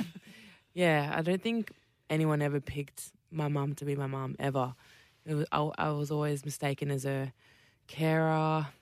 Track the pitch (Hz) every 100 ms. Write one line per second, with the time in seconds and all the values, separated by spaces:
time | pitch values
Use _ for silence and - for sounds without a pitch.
0 | 175 - - - - - _ 175 170 151
1 | 147 160 165 185 226 233 208 - _ _
2 | - 156 156 151 147 143 - 147 139 -
3 | - _ - 156 147 143 143 139 143 143
4 | 135 135 131 - 139 135 127 - - -
5 | - _ 160 151 160 147 151 - 151 147
6 | 147 151 147 143 147 - 143 135 143 135
7 | 139 135 135 - _ - _ _ - -
8 | 160 160 160 156 156 156 143 -